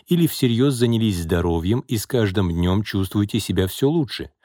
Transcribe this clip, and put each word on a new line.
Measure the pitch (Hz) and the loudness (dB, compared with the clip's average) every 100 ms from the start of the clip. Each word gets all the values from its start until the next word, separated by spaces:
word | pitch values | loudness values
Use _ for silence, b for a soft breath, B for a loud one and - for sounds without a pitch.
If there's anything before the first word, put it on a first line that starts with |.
| - | -2
или | 175 160 | 2 2
всерьез | - 127 117 143 | 2 0 2 2
занялись | 123 120 113 113 87 | 2 2 2 0 0
здоровьем | 82 90 85 85 90 120 | 0 0 2 0 0 -2
и | - 113 | -2 -6
с | - | -2
каждым | 123 107 98 90 | 0 0 0 0
днем | 85 90 95 | 0 2 0
чувствуете | 110 101 95 104 104 113 | -2 -4 -2 -2 -2 -2
себя | - 92 95 | -2 -2 -2
все | - 139 | 0 0
лучше. | 170 131 - 65 _ | 0 -2 -6 -12 _